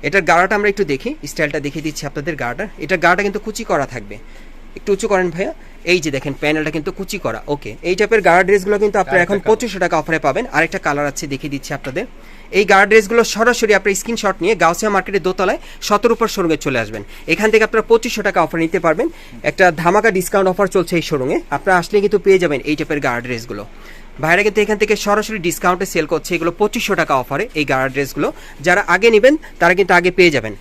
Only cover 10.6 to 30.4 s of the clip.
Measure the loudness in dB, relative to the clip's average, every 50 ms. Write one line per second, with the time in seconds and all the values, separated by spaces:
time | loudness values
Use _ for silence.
10.6 | 0 0 -2 -4 -2 -2 -2 0 -2 -4 -4 -6 -8 -8 -8 -8 -6 -8 -8 -10
11.6 | -8 -10 -10 -10 -10 -8 -6 -6 -8 -8 -12 -20 -20 -20 -20 -20 -18 -2 0 0
12.6 | 4 6 6 6 6 8 6 4 6 6 2 2 2 2 0 0 2 2 2 2
13.6 | 2 4 4 4 4 0 -2 -2 -4 -6 -6 -2 -2 -2 -2 0 0 0 2 2
14.6 | 2 2 2 2 -2 0 0 0 -2 0 -4 -2 -2 -2 -2 0 0 -2 -2 -4
15.6 | -6 -14 -18 -12 -2 0 0 2 4 2 2 2 0 -4 -2 -2 0 0 0 0
16.6 | -2 -2 -2 -2 -4 -4 -8 -12 -12 -14 -16 -16 -4 -4 -2 2 2 4 4 4
17.6 | 4 4 0 -2 2 4 2 2 2 0 -6 -2 -2 0 2 2 0 0 0 -2
18.6 | -2 0 -2 0 2 2 2 2 -2 -4 -4 -10 -20 -18 -18 -6 -6 -4 2 4
19.6 | 4 4 4 2 0 2 2 4 2 2 0 0 -2 0 0 2 2 2 2 0
20.6 | 0 0 2 0 0 0 -2 -2 -2 -2 -4 -2 -2 -2 -2 -4 -4 -4 -6 -4
21.6 | 0 2 2 2 2 2 0 2 2 2 0 2 4 4 4 4 4 0 -2 -2
22.6 | -2 -4 -4 -4 -2 -4 -4 -2 -2 -2 -2 -2 -4 -6 -8 -8 -8 -10 -10 -12
23.6 | -12 -14 -16 -20 -20 -20 -20 -20 -20 -20 -10 -6 0 0 2 2 2 2 2 0
24.6 | 0 0 0 0 0 0 0 -2 0 0 0 0 0 -4 -8 -4 -4 -4 -4 0
25.6 | 0 0 0 0 -2 -4 -2 -2 -2 0 -2 -4 -2 -4 -4 -2 -2 -4 -2 0
26.6 | -2 -2 -2 -4 -2 -2 0 0 0 0 0 0 0 -2 -4 -6 -6 -4 -4 -4
27.6 | -2 0 0 0 0 -2 -2 -4 -4 -4 -4 -4 -4 -4 -4 -8 -18 -20 -18 -4
28.6 | 0 0 2 2 2 0 0 4 4 6 6 8 6 6 4 4 -4 -14 -4 2
29.6 | 2 2 4 4 2 4 4 4 4 2 2 4 4 4 4 2